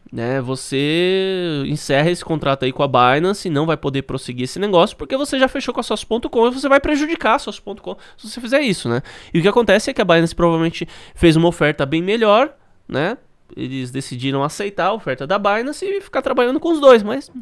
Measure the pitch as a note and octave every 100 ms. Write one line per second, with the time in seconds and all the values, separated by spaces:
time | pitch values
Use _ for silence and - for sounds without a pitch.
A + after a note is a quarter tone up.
0 | - A2+ A#2 C3+ B2 C3 - C3+ D3 D#3+
1 | F3+ F#3+ F#3+ F#3 F3 D3 - D3 - C#3
2 | D#3+ F3 - D#3+ C#3+ C3+ C3 C3 C#3+ B2
3 | B2 C#3 F3+ G3+ F#3 C#3+ D#3+ D#3 D3 C3+
4 | - C3+ - B2 B2+ - G3+ F3+ F#3+ -
5 | - C4 C#4+ C4 C4 - C4+ B3+ A3+ G#3+
6 | - A3+ C#4 A#3+ A#3 B3+ C#4 C#4 C#4 D4
7 | D4+ E4 A3+ B3+ - - - G3+ - G3
8 | - - A3 A#3 A#3 C4+ C#4 F3+ - A#2+
9 | - - - E3+ D#3+ B3 A3 G3 - C4
10 | F#3+ E3 E3 - E3+ E3 E3 - E3 -
11 | - - E3+ D#3 E3+ E3+ D3+ D3+ C#3 D#3+
12 | F3+ A3+ G#3+ G#3 D4 - _ _ - B2+
13 | E3 B3 _ _ _ - B2+ C3+ B2+ C3
14 | C#3 B2+ C3+ C#3 C#3+ - G3+ G3+ F3 A3+
15 | - C3 C#3+ G3+ G3+ G#3+ B3+ D4+ G4 G4
16 | - - C4+ B3+ B3 C#4+ E4 D#4+ C#4 A#3
17 | G#3 C4+ - B3+